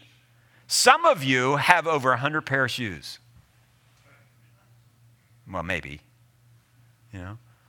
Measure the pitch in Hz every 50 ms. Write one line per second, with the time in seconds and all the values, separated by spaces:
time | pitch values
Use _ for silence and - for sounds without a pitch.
0 | - - _ _ _ _ _ _ _ _ _ _ _ - - - - 247 277 320
1 | 339 330 262 170 135 131 131 127 127 131 143 139 131 - 180 170 151 165 160 143
2 | 123 131 127 117 131 147 156 156 147 - 135 135 131 117 - 127 123 104 87 71
3 | - - - - _ _ _ - _ _ _ _ _ _ _ _ _ _ _ _
4 | _ _ - _ _ _ _ _ _ _ _ _ _ _ _ _ _ _ _ _
5 | _ _ _ _ _ _ _ _ _ - 95 90 80 90 95 80 - 69 73 78
6 | - _ _ _ _ _ _ _ _ _ _ _ _ _ _ _ _ _ _ _
7 | _ _ - 95 90 92 107 117 - _ _ _ _